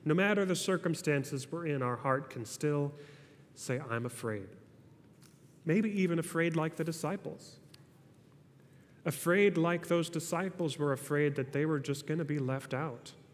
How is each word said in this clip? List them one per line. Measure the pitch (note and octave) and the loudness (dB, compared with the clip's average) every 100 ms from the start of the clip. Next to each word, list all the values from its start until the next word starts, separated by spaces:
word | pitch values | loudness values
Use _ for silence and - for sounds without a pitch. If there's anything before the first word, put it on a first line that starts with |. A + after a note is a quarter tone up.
No | D3+ | 2
matter | D#3 G3 G#3 G3 | 4 4 2 2
the | F3 | 0
circumstances | - F3+ E3+ D#3+ - C#3+ C3 C#3 B2+ | 2 0 0 0 2 0 0 -6 -6
we're | E3 E3+ | -6 -2
in, | C#3+ | 0
our | B2+ A#2+ | 0 0
heart | C#3 C3 C#3 | 2 0 0
can | - A2 | -10 -10
still | - D3+ D3 C#3+ C#3+ - - - - - - | -2 0 0 -2 -4 -18 -20 -20 -20 -20 -16
say, | - B2+ D3+ | -6 -4 -2
"I'm | A#2 A#2+ | -4 -4
afraid." | - A#2 G#2+ F#2 - - - - - - - - - - - | -6 -4 -4 -8 -18 -20 -20 -20 -20 -20 -20 -20 -20 -20 -8
Maybe | E3 F3+ A3 G3+ | 2 4 4 2
even | F#3 E3 | 2 2
afraid | D#3+ E3 E3+ E3 | 0 2 2 2
like | D#3 - | 0 -2
the | |
disciples. | E3 E3 D3+ - - - - - - - - - - - - - - - - - - - E3 | -4 -2 -4 -4 -8 -12 -16 -20 -20 -20 -20 -20 -20 -20 -20 -20 -20 -20 -20 -20 -20 -6 -4
Afraid | - E3 F#3 G3+ E3+ | -2 2 6 6 6
like | E3 E3+ E3 | 2 2 2
those | E3+ D#3+ | 2 2
disciples | D#3+ D#3+ E3+ F#3 F3+ E3 C3 | -4 -2 -2 -2 -2 -4 0
were | D3 | 0
afraid | C3+ - D3 D3 C#3 | 0 0 2 2 2
that | C3 | -2
they | C#3+ D#3 | 0 0
were | D3+ | 0
just | C3+ C#3 - | -2 -4 -2
gonna | D#3 D3 | -4 -2
be | D3 | -2
left | B2+ C3+ - | 0 -2 -4
out. | C3 D#3 A#2+ - - - | -4 -4 -6 -14 -20 -20